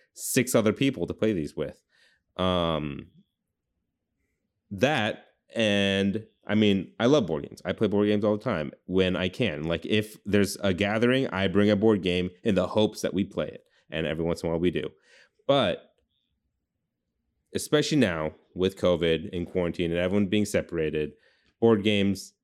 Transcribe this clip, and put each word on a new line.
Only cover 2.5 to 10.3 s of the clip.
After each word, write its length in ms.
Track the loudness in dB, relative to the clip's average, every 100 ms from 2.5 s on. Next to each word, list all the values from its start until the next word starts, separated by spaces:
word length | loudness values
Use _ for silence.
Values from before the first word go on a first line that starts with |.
| 2 0 -2 -4 -8 -14 _ _ _ _ _ _ _ _ _ _ _ _ _ _ _ -12
that, 540 | -2 0 2 -2 -4 _ _ _ -2
and, 680 | 0 2 2 2 0 -2 -8 _ -2
I 80 | 2
mean, 360 | 4 2 -2 -2
I 60 | 2
love 180 | 2 0
board 160 | -6
games. 180 | -8 -10 -8
I 80 |
play 140 | -2 0
board 200 | 2 2
games 160 | 2
all 140 | 0 -2
the 60 |
time 280 | -2 -4 -4 -10 -2
when 300 | 0 2 0
I 140 | -2
can. 340 | -2 -4 -2
Like, 220 | -4 -4 0
if 320 | -2 -2 -10
there's 320 | 0